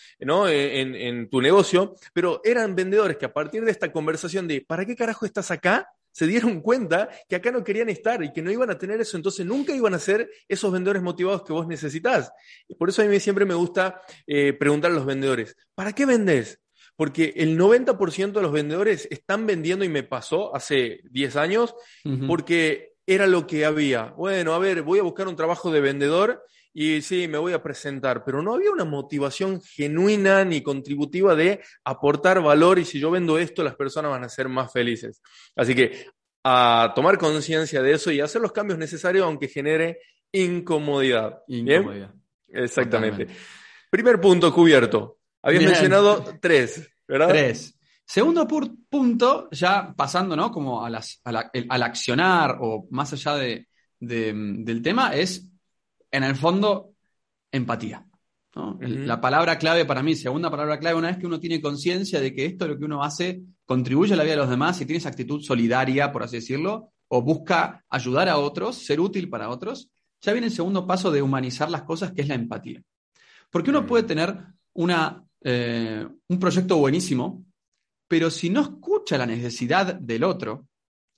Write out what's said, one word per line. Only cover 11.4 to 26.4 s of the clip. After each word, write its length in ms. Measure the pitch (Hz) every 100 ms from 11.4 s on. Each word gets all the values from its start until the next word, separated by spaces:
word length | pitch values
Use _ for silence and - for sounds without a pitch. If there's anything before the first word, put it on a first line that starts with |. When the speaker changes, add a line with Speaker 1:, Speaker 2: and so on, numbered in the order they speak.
Speaker 1:
que 100 | 190
vos 140 | 160 165
necesitás. 640 | 160 147 156 233 220 123 - _ - _
Y 80 | -
por 140 | 170
eso 120 | 196
a 40 | 214
mí 140 | 202
siempre 240 | 202 196 196
me 80 |
gusta, 480 | 170 175 185 185 185 - - -
eh, 240 | 143 143
preguntar 380 | 139 143 147 170
a 40 | 165
los 100 | 135
vendedores, 500 | 135 135 123 107 - _
"¿Para 200 | - 196
qué 120 | 208 277
vendés?". 540 | 240 196 143 107 - _ _ _ -
Porque 360 | 151 135 160 156
el 220 | 160 160
noventa 400 | 190 247 262 196
por 160 | 180
ciento 260 | 156 202 202
de 40 |
los 100 | 175
vendedores 560 | 151 147 165 208 180 -
están 340 | - - 202 220
vendiendo, 380 | 175 156 190
y 60 | 190
me 140 | 147
pasó 520 | - 127 - 156 208 139
hace 460 | - 139 120 - -
diez 240 | 127 139 143
años, 400 | 160 214 233 - - - 151
Speaker 2:
Ujú. 200 | 131 135
Speaker 1:
porque 680 | 165 147 170 160 - - _ -
era 220 | 190 196
lo 180 | 180 151
que 200 | 156 151
había. 480 | 151 143 120 113 -
"Bueno, 360 | 185 190 160
a 60 | 165
ver, 220 | 190 175
voy 180 | 147 190
a 40 |
buscar 240 | 180 - 190
un 80 | 160
trabajo 340 | 160 170 175
de 100 | 156
vendedor 600 | 139 139 143 165 214 254